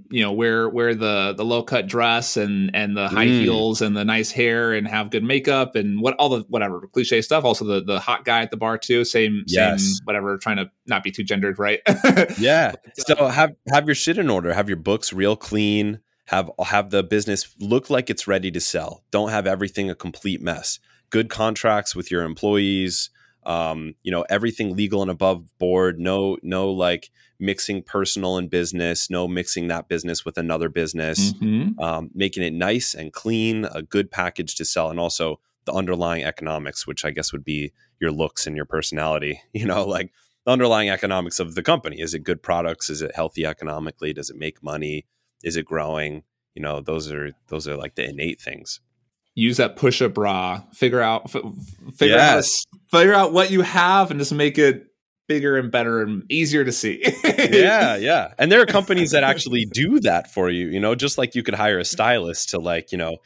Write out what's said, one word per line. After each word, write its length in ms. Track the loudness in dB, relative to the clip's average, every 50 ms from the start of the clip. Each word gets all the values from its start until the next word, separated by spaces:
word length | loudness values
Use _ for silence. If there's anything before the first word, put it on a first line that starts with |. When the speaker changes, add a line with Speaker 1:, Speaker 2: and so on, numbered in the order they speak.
| -12 _
Speaker 1:
you 120 | -2 -2 0
know, 100 | 0 0
wear, 360 | 0 2 2 2 2 0 0
wear 260 | 0 0 0 0 0
the, 380 | 0 0 0 0 2 0 -2 -2
the 120 | -2 -2
low 160 | 0 0 0 0
cut 240 | 0 -2 -2 -2
dress 500 | 0 0 2 2 2 2 0 0 -2 -2
and, 340 | -2 0 0 0 0 0 0 0
and 180 | -2 -2 0 -2
the 140 | -2 -2 0
high 160 | 2 4 4
Speaker 2:
Mm. 140 | 4 4 4
Speaker 1:
heels 400 | 4 4 2 2 2 0 2 0
and 160 | 0 0 0
the 80 | 0 0
nice 260 | 0 0 0 0 -2
hair 440 | 0 2 2 2 2 2 0 0 0
and 120 | 0 -2
have 240 | -2 -2 -4 -4 -2
good 140 | -2 -2 0
makeup 520 | 0 0 0 2 2 2 2 0 0 0
and 260 | -2 -2 0 -2 0 0
what, 120 | 0 2 2
all 100 | 2 2
the, 160 | 2 0 -2 -2
whatever, 380 | -2 -2 0 -2 -4 -8 -10 -4 _
cliche 300 | -2 0 2 2 0 2
stuff. 200 | 2 0 2 4
Also 220 | 2 2 2 0
the, 180 | 0 0 0 0
the 180 | 0 -2 -2
hot 260 | 0 -2 -4 -2 0
guy 160 | 2 2 2 2
at 80 | -2
the 80 | -4 -4
bar 180 | -2 -2 -2
too. 260 | -2 0 2 2 2 2
Same, 420 | 2 2 2 2 2 0 -2 -2
Speaker 2:
Yes. 360 | 0 2 4 4 4 2 2 0
Speaker 1:
same, 100 | 0 -2 -2 -4
whatever, 320 | -2 -2 -2 -2 -2 -4
trying 220 | -4 -2 -2 -2 -2
to 120 | -4 -6 _ _ _
not 160 | -2 -2 -2 -2
be 80 | -4
too 140 | -6 -6 -4
gendered, 340 | -2 -2 0 0 -2 -2 -2
right? 220 | 0 0 0 0 2
<laughs> 540 | 2 2 4 4 4 6 6 4 2 2 0
Speaker 2:
Yeah. 340 | 2 4 4 4 4 2 -2 -6 _ -18 _ -8 2 2
Speaker 1:
But, 20 | 4
uh, 40 |
Speaker 2:
So 100 | 4 4 2
have, 240 | 4 2 2 2 0 _ _ 2 2
have 140 | 2 4 4
your 60 | 0
shit 240 | 0 2 0 0 2
in 100 | 2 2
order. 240 | 2 2 2 0 0
Have 160 | 0 0 -2
your 80 | -2
books 340 | -4 0 -2 -2 0 -2 -6 -2
real 220 | 0 0 0 0
clean. 640 | 0 -4 -4 0 2 2 2 2 2 0 0 -4 -6 _ _ _ _ _
Have, 240 | -2 -2 -2 -2 -2 -4 -6 -4
have 240 | 0 0 0 0 2
the 120 | 0 0 2
business 520 | 2 0 0 0 0 -2 -4 -4 -8 _ _
look 280 | -2 2 2 2 2 0
like 220 | -2 -2 -2 -2
it's 180 | -6 -6 -2 0
ready 220 | 0 0 0 -2
to 100 | -4 -4
sell. 440 | -4 -4 -4 -4 -4 -6 -10 -14 _ _
Don't 200 | 0 0 0 0
have 160 | -2 -2 0
everything 420 | 0 0 0 -2 -4 -4 -4 -4 -4
a 60 | -6
complete 480 | -8 -10 -12 -12 -8 -6 -6 -6 -4 -4
mess. 380 | -6 -6 -4 -6 -8 -8 -8 _ _ _ _ _ _
Good 220 | 0 0 0 0
contracts 640 | -2 -2 -2 -2 -2 0 2 2 2 2 0 -4 -8
with 140 | -8 -8 -4
your 140 | -2 -2 -2
employees. 840 | -2 -6 -2 0 2 2 2 2 2 0 0 -2 -2 -4 -4 -6 -8 _ _ _ _ _ _ _
Um, 480 | -6 -4 -2 -2 -4 -4 -6 -10 -12 -14 _ _
you 80 | -4 -4
know, 140 | -2 -2 0
everything 480 | -2 0 0 -2 -2 -2 -4 -4 0
legal 240 | -2 -2 0 0 0
and 100 | 0 -2
above 460 | -2 0 2 2 2 0 -6 _ _ _
board. 400 | 0 2 2 4 2 2 0 -2
No, 380 | -2 -2 -2 0 0 -2 -2 -4 -6
no, 280 | -6 -4 -2 -2 -2
like, 380 | 0 0 0 0 0 -2 -6 -14 _ _ _ _ _ _
mixing 420 | -4 -4 -4 -4 -4 -6 -6 -6 -8
personal 540 | -6 -4 -2 -2 -2 -2 -4 -2 -2 -2
and 140 | -2 -4 -2
business. 580 | -2 -2 -2 -2 -4 -2 -2 -2 -2 -2 -4 -4
No 180 | -2 -4 -2
mixing 420 | -2 -4 -6 -4 -4 -6 -4 -4 -4
that 200 | -4 -6 -4 -4
business 340 | -6 -4 -4 -4 -6 -6 -8
with 140 | -8 -6
another 320 | -6 -4 -2 -2 -2 -2 -2
business. 640 | -2 -2 -4 -4 -4 -4 -4 -4 -2 0 0 -2 -2
Speaker 1:
Mm-hmm. 480 | -2 -2 0 0 0 0 -2 -4 -4
Speaker 2:
Um, 300 | -4 -4 -4 -4 -8 -10 -4
making 300 | -4 -2 -2 -2 -4 -4
it 100 | -4 -2
nice 400 | -2 -2 0 0 -2 -2 -4 -6
and 180 | -8 -10 -14
clean, 540 | -14 -8 -4 -2 -2 0 0 0 0 -2 -4 -6 -8
a 80 | -10
good 300 | -12 -2 -2 -2 -2 -2
package 460 | -4 -4 -4 -4 -4 -6 -8 -8 -6
to 100 | -6 -6
sell, 240 | -4 -2 -2 -2 -2
and 100 | -2 -2
also 400 | -2 -2 -2 -2 -4 -4 -4 -8 _ _ _ _ _
the 80 | -4 -4
underlying 520 | -2 -2 -2 -2 -2 -2 -2 -2 -4 -4
economics, 640 | -6 -8 -6 -8 -6 -6 -6 -6 -8 -10 -10 -10
which 200 | -10 -10 -6 -6
I 40 | -6
guess 220 | -6 -4 -6 -6 -8
would 120 | -8 -8
be 280 | -6 -6 -4 -6 -8 -10 _ _ _ _ _
your 120 | -4 -4
looks 360 | -2 -2 -4 -4 -4 -6 -8
and 80 | -6 -6
your 120 | -8 -8
personality. 720 | -4 -4 -4 -4 -4 -6 -4 -2 -2 -2 -2 -4 -6 -8 -10 _
<laughs> 60 | _ _
You 100 | -6 -4
know, 220 | -2 -2 -2 -2
like, 260 | -2 -4 -4 -6 -8 _ _ _ _ _ _ _
the 60 | 0 2
underlying 380 | 4 4 4 4 4 2 0
economics 500 | 0 -2 -2 -2 -2 -2 -2 -4 -4 -6
of 140 | -6 -4 -6
the 80 | -4 0
company. 380 | 0 0 0 -2 -8 -8 -8 -8
Is 100 | -6 -6
it 120 | -6 -4
good 180 | -4 -4 -4 -2
products? 480 | -2 -2 0 0 -2 -4 -6 -8 -8
Is 100 | -6 -6
it 140 | -8 -8 -4
healthy 320 | -4 -4 -4 -4 -4 -4
economically? 640 | -4 -4 -8 -8 -8 -8 -6 -8 -10 -10 _ -8 -6 -6
Does 160 | -6 -10 -12
it 80 | -10
make 260 | -8 -8 -8 -8 _ -10
money? 440 | -10 -8 -6 -6 -6 -6 -8 -10 _ _ _ _ _ _ _ -8
Is 140 | -6 -6
it 80 | -6 -6
growing? 580 | -4 -6 -6 -4 -4 -4 -4 -6 -6 -8 -12 -16 _ _ _ _ _ _
You 60 | -10 -8
know, 180 | -6 -6 -6
those 300 | -6 -6 -6 -6 -6 -8
are, 200 | -8 -8 -8 -10 -12 _ _
those 200 | _ -10 -10 -8
are, 100 | -8 -10 -10
like, 160 | -10 -12 -8
the 100 | -8 -8 -8
innate 320 | -6 -6 -6 -6 -6 -8 -12
things. 380 | -14 -14 -14 -14 -14 -14 -14 _ _ _ _ _ _ _ _ _ _ _ 0
Speaker 1:
Use 200 | 0 2 4 2
that 180 | 0 0 0
push-up 380 | 0 2 2 2 2 0 0 0
bra, 480 | 0 0 0 0 0 -2 -2 -4 -6 -10 -16 -4
figure 260 | 0 0 2 2 2
out, 220 | 2 2 0 -2 -4
f-, 100 | -6 -10
f-, 580 | -8 -8 -8 -12 -14 -16 -18 -18 -20 -20 -20 0
figure 220 | 2 4 6 8
out 40 | 8
how 100 | 8 8 6
to 40 |
Speaker 2:
Yes. 80 | 6 4
Speaker 1:
s-, 180 | 0 -2 -2 -4 -6 -14 _ _ _
figure 240 | 6 8 8 8 8
out 180 | 6 4 6 6
what 180 | 4 4 4 4
you 80 | 2 2
have 480 | 4 4 2 4 6 6 4 4 2
and 80 | 0 -2
just 140 | -2 -2 2
make 240 | 2 2 2 4 6
it 280 | 6 6 6 2 -4 _ _ _ _ _ _ _ _ _
bigger 280 | -2 0 2 2 2 0
and 120 | 0 0
better 300 | 0 0 0 2 0 0 0
and 220 | -2 -2 -6 -6 -2
easier 340 | 0 0 0 2 2 2 2
to 80 | 2 0
see. 300 | -2 -2 -4 -4 0 0 -2
<laughs> 160 | -2 2 0 0 2 2 2 4
Speaker 2:
Yeah, 440 | 6 6 6 6 6 4 4 4 2
yeah. 380 | 0 2 2 2 2 2 -2 0 0
And 120 | 4 6
there 100 | 8 8
are 60 | 8
companies 460 | 6 4 2 2 2 2 2 2 4 4
that 100 | 4 4
actually 420 | 4 2 0 0 0 0 0 0
Speaker 1:
<laughs> 80 | 0 0
Speaker 2:
do 280 | 0 2 4 4 4
that 320 | 4 4 2 2 0 -2 -2
for 160 | 0 0 2
you, 180 | 2 0 -2 -2
you 120 | -2 0
know, 140 | 2 2 0
just 200 | 2 0 -2 0 0
like 160 | -2 0 0
you 60 | -2 -2
could 100 | -2 0
hire 240 | 2 2 2 2 2
a 60 | 0
stylist 640 | -2 0 2 2 4 4 2 2 -2 -4 -6 -6 -4
to, 80 | -4 -4
like, 320 | -2 -2 -2 -2 -2 -4
you 80 | -6 -4
know, 200 | -4 -4 -6 -8 _